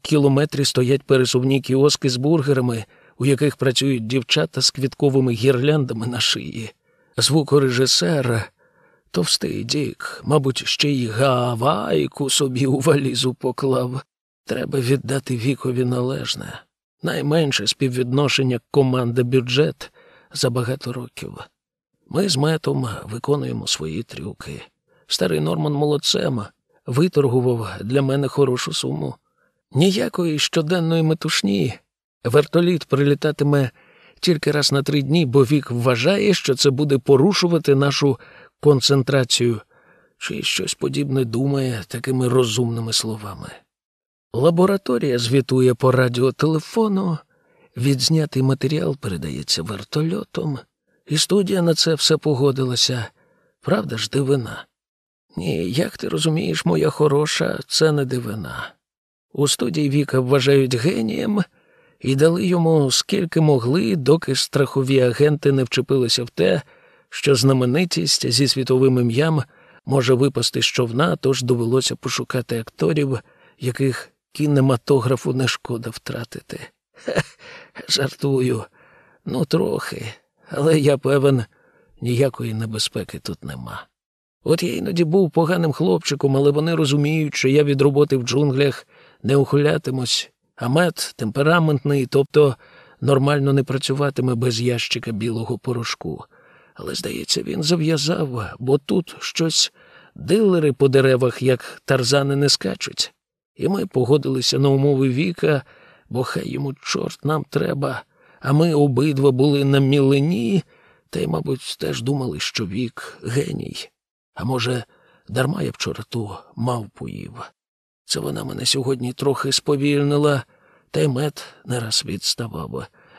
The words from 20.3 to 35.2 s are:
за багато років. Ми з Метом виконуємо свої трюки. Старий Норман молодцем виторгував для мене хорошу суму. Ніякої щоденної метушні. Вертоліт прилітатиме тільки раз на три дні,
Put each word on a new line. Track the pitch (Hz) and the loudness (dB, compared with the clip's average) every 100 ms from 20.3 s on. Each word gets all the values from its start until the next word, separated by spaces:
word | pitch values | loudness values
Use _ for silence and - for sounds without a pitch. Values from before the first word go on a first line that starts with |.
за | - 127 | -4 -2
багато | 123 120 127 120 | -2 -4 -6 -8
років. | 123 120 - - 98 - _ _ _ _ _ - | -10 -12 -14 -14 -14 -20 _ _ _ _ _ -6
Ми | 165 196 | -2 0
з | 135 | 0
Метом | 151 160 147 139 123 90 | 0 -2 -2 -4 -4 -8
виконуємо | - 117 - 143 131 117 - | -12 -6 -2 -2 -2 -6 -6
свої | - 80 85 | -6 -6 -8
трюки. | - - 90 - - 71 - _ _ _ - | -10 -12 -14 -14 -14 -16 -18 _ _ _ -6
Старий | - - 151 | -2 0 0
Норман | 160 165 151 | -2 -2 -2
молодцем | 143 147 143 - - 156 120 101 _ _ _ - | 0 0 0 -2 -2 -2 -4 -6 _ _ _ -4
виторгував | 123 180 147 135 127 123 117 101 92 | 0 2 2 2 2 2 0 -4 -8
для | 104 139 | -2 0
мене | 135 139 139 | 2 0 0
хорошу | - 135 123 160 | 2 2 0 -4
суму. | 156 131 151 139 - _ _ _ _ _ | -6 -4 -4 -6 -10 _ _ _ _ _
Ніякої | 135 190 196 247 - 170 151 | 2 2 2 -2 -2 -2 -2
щоденної | - 170 151 180 165 165 | -2 0 0 0 2 2
метушні. | 160 160 160 - 196 196 135 - _ _ _ _ | 2 0 -2 -2 0 0 -2 -4 _ _ _ _
Вертоліт | 120 143 147 170 175 165 | 0 2 4 2 2 0
прилітатиме | - 135 143 143 156 - 143 143 131 - _ _ _ _ | 0 0 2 2 0 0 2 2 0 -4 _ _ _ _
тільки | - 151 151 | 0 0 0
раз | 147 135 | 0 0
на | 139 | 0
три | 139 147 | 0 0
дні, | 135 170 | 2 2